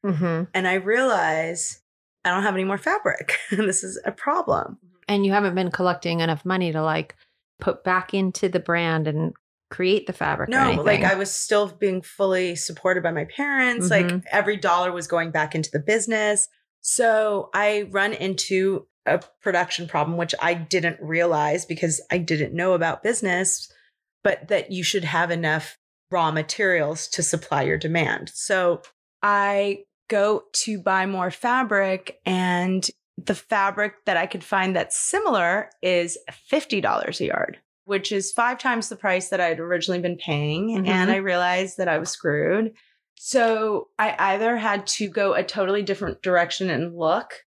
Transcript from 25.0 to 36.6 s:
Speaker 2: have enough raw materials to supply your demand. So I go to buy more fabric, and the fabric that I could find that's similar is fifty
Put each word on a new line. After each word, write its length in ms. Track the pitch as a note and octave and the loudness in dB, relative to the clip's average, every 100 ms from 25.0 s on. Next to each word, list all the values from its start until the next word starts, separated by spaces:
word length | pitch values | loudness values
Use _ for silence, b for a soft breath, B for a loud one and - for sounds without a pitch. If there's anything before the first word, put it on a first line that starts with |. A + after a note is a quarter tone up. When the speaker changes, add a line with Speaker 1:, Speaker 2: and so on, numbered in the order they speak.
Speaker 2:
have 260 | D#3+ D#3+ F3 | 0 0 0
enough 480 | E3+ D#3+ D#3 - - _ _ _ | 0 0 -2 -4 -18 _ _ _
raw 220 | F#3 D#3+ | 0 2
materials 720 | D#3 D#3 - G3 E3+ D3 D#3+ - | 0 -4 0 2 2 0 -4 -6
to 120 | - | -4
supply 400 | D#3+ D#3+ - C#3+ | -2 -4 -2 0
your 160 | C#3 D#3 | 0 -2
demand. 540 | D#3 E3+ D#3 - - | -2 0 0 -2 -6
So 480 | - - F#3+ F3+ E3+ - _ _ _ | -12 -2 2 2 0 -6 _ _ _
I 640 | G3+ G3+ G3+ G3+ G3+ G3+ - _ - | 2 2 2 2 0 -4 -10 _ -2
go 320 | G#3 G#3 G#3+ - | 2 2 0 -2
to 260 | - - G#3 | -6 -4 -2
buy 260 | F#3 F#3+ F#3+ | 0 2 0
more 240 | F#3+ F3+ | -2 -4
fabric, 880 | - A#3+ B3+ A#3+ G3+ F#3+ F#3+ - - - | -2 0 0 2 2 2 -2 -6 -8 -2
and 580 | F#3 F3+ F3 F#3 F#3 - - _ - | 0 2 2 2 0 -2 -6 _ -10
the 200 | - G3 | -4 -4
fabric 680 | - G#3 G3 G3+ G#3 - - | -2 0 0 0 -4 -2 0
that 100 | F3 | 0
I 100 | F#3+ | 0
could 160 | F#3+ | -6
find 320 | - G3 F#3 | -2 0 2
that's 240 | F3+ - - | 0 -2 -4
similar 720 | - G4 G#4+ G#3+ E3+ G3 - _ | -2 0 2 2 2 0 -4 _
is 360 | F#3 F3 E3+ - - | 0 2 0 -8 -14
fifty 480 | - - G#3 | -20 -2 -2